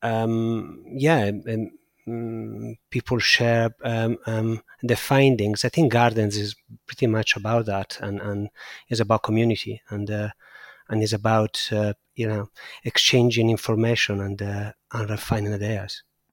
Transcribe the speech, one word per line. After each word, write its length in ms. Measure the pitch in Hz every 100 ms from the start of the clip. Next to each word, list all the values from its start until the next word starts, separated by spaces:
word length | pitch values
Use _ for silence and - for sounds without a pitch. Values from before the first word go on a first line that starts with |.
um, 840 | 113 113 113 113 113 113 87 - -
yeah, 440 | 135 143 160 101 101 113
um, 220 | 113 110 - _ _ -
mm, 680 | 117 117 113 110 107 113 113 _
people 280 | 123 - 123
share, 560 | - - 120 117 117 -
um, 340 | 131 113 113 117 -
um, 340 | 113 113 113 - -
the 120 | 120
findings. 720 | 110 - 135 139 123 104 104
I 60 | 123
think 200 | - 151
gardens 460 | 117 120 110 107 104
is 180 | 104 104 _ 110 -
pretty 200 | - 123
much 280 | 110 107
about 300 | - 104 117
that, 320 | 110 98 98 -
and, 180 | 104 101
and 300 | 101 101 104 - - - -
is 100 | 113
about 220 | 107 110
community, 580 | - 110 117 110 - 110 -
and, 220 | 104 101
uh, 180 | 104 107 - - - - - -
and 120 | 113
is 120 | 107
about, 520 | 104 110 110 107 - -
uh, 220 | 107 104 101 _ -
you 100 | 113
know, 220 | 107 101 - - -
exchanging 680 | 120 - - 131 120 117 113
information 680 | 113 - 110 113 117 - 101
and, 220 | 98 101
uh, 300 | 101 101 104 - _
and 180 | 120 104
refining 440 | 107 - 113 104
ideas. 480 | 104 104 107 101 - - _ _